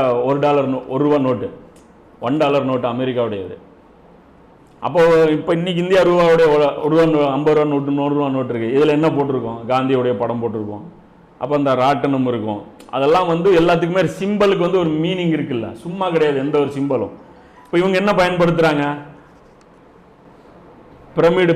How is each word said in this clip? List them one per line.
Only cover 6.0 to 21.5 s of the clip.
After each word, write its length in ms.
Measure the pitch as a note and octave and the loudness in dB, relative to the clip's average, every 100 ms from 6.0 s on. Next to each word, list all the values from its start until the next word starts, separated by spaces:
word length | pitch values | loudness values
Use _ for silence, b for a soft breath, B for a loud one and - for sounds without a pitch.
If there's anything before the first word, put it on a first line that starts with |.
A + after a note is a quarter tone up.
ரூபாவுடைய 460 | F3 F3 E3+ E3 E3 D3 | 4 4 4 4 4 4
ஒரு, 100 | C#3+ - D3+ | 2 0 0
ஒரு 80 | |
ரூபா 120 | D#3 D#3+ | 2 4
நோ-, 180 | D#3 D3 C3+ | 2 0 0
ஐம்பது 220 | D3+ D3+ | 2 2
ரூபா 120 | D3+ | 2
நோட்டு, 240 | C#3+ C#3 C#3+ | 0 -2 -2
நூறு 160 | C#3+ C#3+ | -2 0
ரூபா 140 | C#3+ | -2
நோட்டு 240 | C3 B2 | -2 -4
இருக்கு. 200 | A#2+ A2+ C3+ | -4 -2 2
இதுல 200 | D3+ D3 | 2 2
என்ன 120 | D#3+ | 0
போட்டிருக்கோம்? 520 | C#3+ C3+ B2+ A2+ A#2 A2+ | 0 -2 -2 -4 -10 -4
காந்தியுடைய 480 | B2+ C3 C3+ B2 A#2 | -2 0 0 0 -2
படம் 180 | A#2 A#2+ | -2 -4
போட்டிருக்கோம். 400 | A#2 G#2+ G#2 G#2 - - - - - - | -4 -6 -8 -10 -16 -20 -20 -20 -20 -10
அப்ப 160 | C3 D3 | -4 0
அந்த 160 | C#3 B2+ | 0 2
ராட்டனம் 520 | B2+ C#3 C#3+ C3+ B2+ | 2 0 0 0 0
இருக்கும். 360 | A#2+ G#2+ G#2 G2+ - - | -2 -4 -6 -10 -20 -10
அதெல்லாம் 420 | C3+ C#3 F3 F3 | -2 2 2 2
வந்து 160 | E3 F3 F3 | 0 2 4
எல்லாத்துக்குமே 440 | E3+ F3 E3+ F#3 E3+ - | 4 2 0 0 -2 -2
சிம்பலுக்கு 480 | G3 G#3 G3+ F3+ F3 | -4 0 2 2 0
வந்து 160 | F#3 E3+ | 0 0
ஒரு 60 | D#3 E3 | -2 -2
மீனிங் 280 | F#3 F3 D#3 | -2 -2 -2
இருக்குல்ல, 320 | C3+ B2+ G#2+ F#2+ E3+ | -2 -6 -8 -10 -12
சும்மா 200 | F#3 F#3 | -6 -2
கிடையாது 280 | E3 D3+ C#3 | 0 0 0
எந்த 180 | C#3 D3 | -2 0
ஒரு 120 | C#3 C#3 | -2 -2
சிம்பலும். 400 | C#3 C3 G2+ - - B B B B | -4 -2 -4 -10 -20 B B B B
இப்ப 140 | E3+ | -2
இவங்க 180 | F#3 F#3 | 0 0
என்ன 100 | G3+ | 0
பயன்படுத்துறாங்க? 720 | F#3+ F3+ F3+ E3+ E3 D#3+ D3 C#3+ C#3+ - - - - - - - - - - - _ - - - - - - - - - - | 0 0 2 0 2 0 0 -2 -6 -12 -20 -20 -20 -20 -20 -20 -20 -20 -20 -20 _ -20 -20 -20 -20 -20 -20 -20 -20 -12 0
பிரமிடு 380 | D#3+ F3 F3+ | 2 4 2